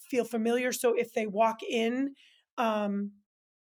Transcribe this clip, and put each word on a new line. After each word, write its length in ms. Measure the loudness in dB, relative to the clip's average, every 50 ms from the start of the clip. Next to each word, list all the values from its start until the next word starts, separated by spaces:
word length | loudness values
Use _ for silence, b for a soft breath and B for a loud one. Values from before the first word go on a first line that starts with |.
| -10 -4
feel 160 | -2 -2 -2
familiar. 460 | 0 -2 -2 0 2 2 2 0 0
So 220 | 0 2 2 2 2
if 160 | 2 0 -2 -2
they 120 | -4 -4
walk 340 | 0 2 2 2 2 2 -2 -4
in, 520 | -2 0 0 0 0 0 0 -2 -4 -6 b b b b b b b _
um, 540 | -2 0 0 0 0 0 -2 -2 -2 -4 -6 -8 -14 _ _ _ _ _ _ _ _ _